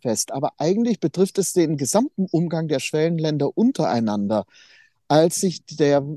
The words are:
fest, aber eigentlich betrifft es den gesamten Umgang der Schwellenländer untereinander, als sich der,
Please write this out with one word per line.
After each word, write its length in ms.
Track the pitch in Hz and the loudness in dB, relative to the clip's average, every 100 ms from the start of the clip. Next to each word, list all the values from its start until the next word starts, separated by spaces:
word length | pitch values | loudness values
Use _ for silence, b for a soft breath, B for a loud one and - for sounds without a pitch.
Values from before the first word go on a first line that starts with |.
fest, 320 | 127 110 - | -2 -4 -4
aber 200 | 135 147 - | -4 -6 -2
eigentlich 420 | 151 202 240 214 | -2 0 0 0
betrifft 380 | 160 - 190 - | -2 0 0 0
es 140 | 180 | -2
den 240 | 185 160 151 | 0 0 0
gesamten 500 | 135 202 277 - 185 | 0 0 0 -2 -2
Umgang 380 | 160 170 165 160 | 0 0 -2 -2
der 100 | 139 | -4
Schwellenländer 720 | - 156 160 170 156 151 139 | -2 0 0 0 -2 0 -2
untereinander, 880 | - 233 269 123 117 110 104 101 107 - b b b b b - | 2 0 2 0 0 0 -2 0 -2 -4 b b b b b 2
als 320 | 147 170 - | 4 4 2
sich 240 | 190 160 | -2 -4
der, 420 | - 151 143 143 139 | -10 0 2 2 0